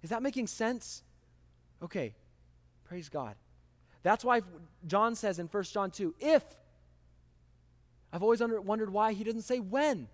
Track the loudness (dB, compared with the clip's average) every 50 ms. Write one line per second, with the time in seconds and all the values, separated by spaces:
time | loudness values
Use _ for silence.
0 | -6 -6 -6 -2 -2 -2 -2 -2 -4 -4 -2 -2 0 -2 -2 -2 -6 -10 -12 -12
1 | -14 -20 -20 -20 _ _ -20 -20 -20 -20 -20 _ _ _ -18 -14 -14 -8 -6 -6
2 | -6 -6 -8 -14 -20 -20 -20 _ -20 -20 -20 -20 _ -20 _ _ _ -14 -14 -14
3 | -14 -8 -8 -8 -8 -8 -12 -16 _ _ -20 -20 _ _ _ _ -20 _ -20 -2
4 | 4 4 4 4 4 2 2 2 2 -2 -14 -18 -20 -20 -20 -16 -10 0 2 4
5 | 4 4 2 0 -2 -2 -2 -2 -6 -4 -2 -4 -4 -2 -2 -2 -2 -2 -2 -4
6 | -4 -4 -4 -2 4 6 6 6 6 4 -20 -20 -20 -20 -20 -20 -20 -20 -20 _
7 | _ -20 -20 -20 -20 -20 _ _ -20 _ -20 _ _ -20 _ -20 -20 _ _ -20
8 | -20 _ -6 0 4 4 4 4 4 0 0 -2 -2 -2 -2 -2 -2 -2 0 2
9 | 2 2 0 0 -4 -4 -4 -4 -2 -2 -2 -2 -2 -2 0 2 2 2 2 0
10 | -4 -10